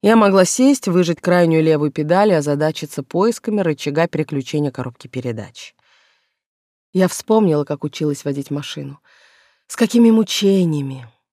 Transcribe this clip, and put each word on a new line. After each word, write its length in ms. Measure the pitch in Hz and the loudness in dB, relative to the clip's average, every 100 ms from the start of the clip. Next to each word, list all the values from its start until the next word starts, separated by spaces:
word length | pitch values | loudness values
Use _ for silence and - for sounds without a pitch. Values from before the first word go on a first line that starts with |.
Я 120 | 202 | 4
могла 300 | 226 202 190 | 4 6 4
сесть, 420 | 180 - 262 285 - | 2 4 2 2 0
выжать 340 | 180 170 165 | 0 0 -2
крайнюю 440 | - 180 170 160 | 0 2 4 2
левую 260 | 160 156 147 | 2 2 0
педаль 400 | - 151 180 208 | -4 0 2 2
и 40 | |
озадачиться 680 | 170 147 143 156 156 151 - | 2 0 -2 -2 -4 -10 -12
поисками 580 | 135 170 214 226 - 208 | -6 -2 -2 -2 -4 -2
рычага 460 | 175 147 - 143 170 | -2 -4 -4 -2 -2
переключения 640 | 156 151 147 131 151 147 | -2 -6 -6 -6 -4 -4
коробки 380 | 123 127 120 123 | -6 -12 -12 -14
передач. 680 | 127 123 110 101 - - _ _ _ _ _ _ _ _ _ _ _ _ | -10 -8 -10 -12 -18 -20 _ _ _ _ _ _ _ _ _ _ _ _
Я 160 | 185 185 | 0 0
вспомнила, 560 | - - 220 208 151 | -2 0 2 2 0
как 180 | 143 147 | -2 -6
училась 420 | 151 - 151 143 | -8 -6 -4 -4
водить 280 | 147 143 135 | -6 -8 -6
машину. 480 | 143 143 - 139 143 _ _ _ _ _ _ _ | -10 -10 -12 -14 -16 _ _ _ _ _ _ _
С 80 | |
какими 380 | - 226 240 233 | -2 0 4 4
мучениями. 960 | 220 208 - 202 196 175 151 135 135 117 _ _ | 4 2 0 2 2 2 -2 -6 -12 -16 _ _